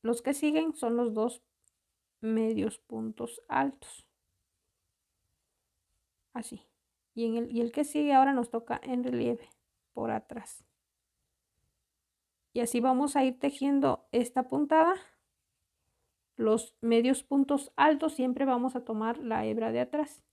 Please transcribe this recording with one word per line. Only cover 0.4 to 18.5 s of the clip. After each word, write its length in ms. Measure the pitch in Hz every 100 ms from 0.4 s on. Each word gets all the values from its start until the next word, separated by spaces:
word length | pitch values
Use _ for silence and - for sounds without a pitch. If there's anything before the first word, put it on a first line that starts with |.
| 302 302 320
son 220 | 311 240 240
los 160 | 240
dos 300 | 214 226 247 _ _ _ _ _ _ _ _
medios 580 | 220 220 220 220 202 -
puntos 640 | _ 226 226 220 233 - _
altos. 580 | 262 277 - - - _ _ _ _ _ _ _ _ _ _ _ _ _ _ _ _ _ _ _ _ _ _ _
Así. 320 | 247 - - _ _ _ _ _
Y, 120 | - 226
en 80 |
el, 180 | 233 233
y 80 | 233
el 120 | 233
que 100 | 262
sigue 320 | 294 302 294
ahora 180 | 269 269
nos 160 | 269 240
toca 320 | 233 233 240
en 180 | 262 247
relieve 480 | 247 247 233 233 - _ _ _ _
por 200 | - 233
atrás. 520 | 220 - 233 202 - _ _ _ _ _ _ _ _ _ _ _ _ _ _ _ _ _ _ _
Y 60 | 247
así 200 | 233 240
vamos 360 | 254 254 285 277
a 80 |
ir 140 | 262 254
tejiendo 720 | 277 277 277 277 269 - _
esta 360 | 240 247 - 254
puntada. 460 | 269 294 320 330 370 - _ _ _ _ _ _ _ _ _ _ _ _ -
Los 400 | 220 220 - _
medios 440 | 233 240 247 269
puntos 480 | - 277 277 285 277 -
altos 380 | 294 294 320
siempre 300 | 311 254 254
vamos 320 | 269